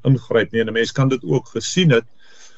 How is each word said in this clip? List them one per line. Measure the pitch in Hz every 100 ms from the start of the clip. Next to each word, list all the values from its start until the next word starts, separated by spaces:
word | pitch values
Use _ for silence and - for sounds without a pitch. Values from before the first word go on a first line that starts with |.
ingryp | 135 127 - 117 101
nie. | 113
En | 113
'n |
mens | 113 110
kan | - 135
dit | 131
ook | 85 120 -
gesien | 117 - 185 170
het | 117 - - - - -